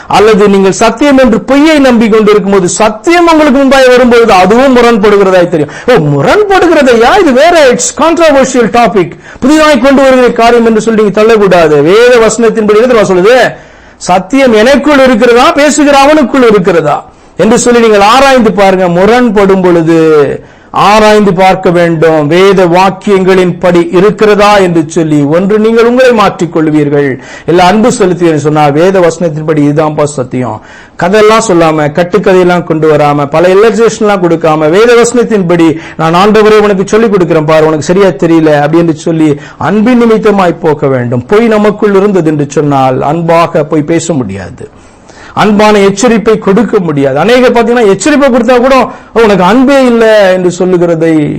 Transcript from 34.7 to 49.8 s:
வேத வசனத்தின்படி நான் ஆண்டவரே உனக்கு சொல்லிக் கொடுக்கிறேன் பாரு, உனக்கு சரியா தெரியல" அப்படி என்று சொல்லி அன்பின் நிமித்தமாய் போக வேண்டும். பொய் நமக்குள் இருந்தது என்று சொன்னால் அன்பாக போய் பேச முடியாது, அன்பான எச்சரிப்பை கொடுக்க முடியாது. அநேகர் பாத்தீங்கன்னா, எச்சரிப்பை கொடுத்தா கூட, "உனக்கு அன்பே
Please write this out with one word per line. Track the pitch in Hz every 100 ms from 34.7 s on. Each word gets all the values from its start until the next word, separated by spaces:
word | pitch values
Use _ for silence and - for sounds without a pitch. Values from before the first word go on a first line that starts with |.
வேத | 180 233
வசனத்தின்படி | 233 233 247 202 214 170 175 165 151 - -
நான் | 160
ஆண்டவரே | 175 208 214 214 214
உனக்கு | 208 190 196
சொல்லிக் | 214 220
கொடுக்கிறேன் | 190 165 165
பாரு, | 156 156 156
உனக்கு | 156
சரியா | 143 180 196
தெரியல" | 147 165 165 151
அப்படி | 147 147 165
என்று | 170
சொல்லி | 151 175 160 156 143 - -
அன்பின் | 143 208 214 240
நிமித்தமாய் | 233 220 214 202 175 156
போக | 165 147 143
வேண்டும். | 131 120 123 127
பொய் | 208 233
நமக்குள் | 214 208 202 214
இருந்தது | 196 208 190 156
என்று | 151 147
சொன்னால் | 160 147 139 131 131
அன்பாக | 135 165 165 165 165 170
போய் | 147 160
பேச | 151 165 -
முடியாது, | 156 107 98 90 - - - - - - - -
அன்பான | - 190 208 214 208
எச்சரிப்பை | 196 196 247 226 226 214
கொடுக்க | 196 202 214 214
முடியாது. | 170 147 139 135
அநேகர் | 185 254 247
பாத்தீங்கன்னா, | 240 226 247 214
எச்சரிப்பை | 190 311 294 277
கொடுத்தா | 247 233 247
கூட, | 262 262 226 - -
"உனக்கு | 220 226 190
அன்பே | 180 240 254 277